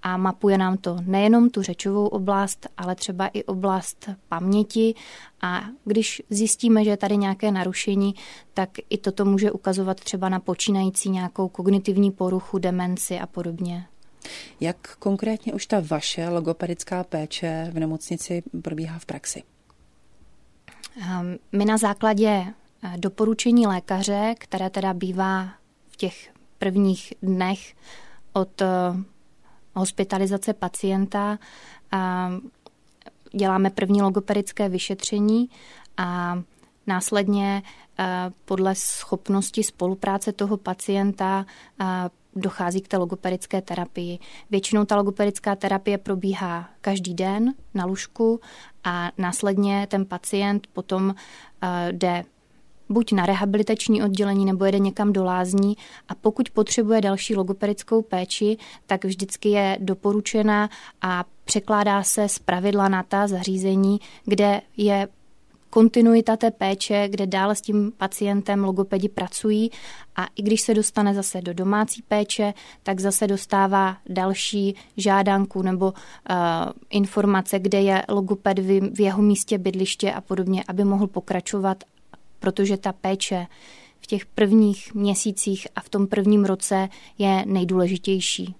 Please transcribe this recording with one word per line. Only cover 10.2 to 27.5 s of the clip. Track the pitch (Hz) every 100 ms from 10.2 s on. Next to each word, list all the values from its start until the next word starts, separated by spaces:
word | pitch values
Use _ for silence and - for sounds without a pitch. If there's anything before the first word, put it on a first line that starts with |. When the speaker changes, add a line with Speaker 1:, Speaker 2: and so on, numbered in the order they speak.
| 190
Speaker 1:
na | 185
počínající | - 180 - 196 190 190 -
nějakou | 190 180 - 185
kognitivní | - 185 196 196 190 202
poruchu, | 196 185 185 - 190
demenci | 185 180 180 180 - 175
a | 180
podobně. | - 175 170 180 175 180 - - - - - - -
Speaker 2:
Jak | 165 175 - -
konkrétně | - 196 220 220 -
už | 202 -
ta | 208 156
vaše | 156 - - 165
logopedická | 175 160 165 175 170 - 180
péče | 180 160 151 - 170 160 165
v | 165
nemocnici | 160 160 - 175 - 175 170 170
probíhá | 165 156 160 165
v | -
praxi? | - - - - _ _ _ _ _ _ - - - - _ - - - 254
Speaker 1:
Ehm, | 180 180 175 180 -
my | 202 208
na | 220
základě, | 214 202 220 208 214 202 180 220 _ _
eh, | 190 175
doporučení | 190 190 220 226 247 240 220
lékaře, | 185 - 190 196 202 214 226
které | - 190 190
teda | 190 190
bývá | 180 185 185 190 190 185 - _ _ _
v | -
těch | 190 - - - - -
prvních | 202 190 196 185 - -
dnech | 190 185 185